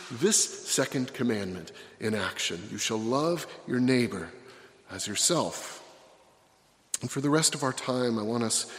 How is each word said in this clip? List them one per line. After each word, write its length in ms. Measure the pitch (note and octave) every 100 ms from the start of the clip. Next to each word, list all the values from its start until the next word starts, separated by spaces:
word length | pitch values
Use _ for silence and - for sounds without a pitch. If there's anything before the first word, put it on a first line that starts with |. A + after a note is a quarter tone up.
| -
this 560 | A#2+ E3+ A3 - - -
second 440 | - C3 C#3+ B2+
commandment 600 | - B2 A2 G2 F2+ E2 - - -
in 160 | A2
action. 540 | G#2+ F#2+ - - F2 G#2
"You 80 | G#2
shall 220 | - A2+
love 480 | A2 C3 D#3 E3+ C#3+ - -
your 140 | B2
neighbor 500 | B2 B2+ A#2 F#2+ E2 - - - - - -
as 200 | F#2+ -
yourself." 760 | G#2 - F3 G2 - - - - - - - - _ _ _ _ _ _ -
And 100 | B2+
for 100 | -
the 100 | C#3
rest 260 | D3+ D#3+ C#3+
of 80 |
our 80 | C3+
time, 480 | B2 - B2+ B2 A2+
I 20 |
want 220 | G#2+ A#2
us 220 | A#2 - -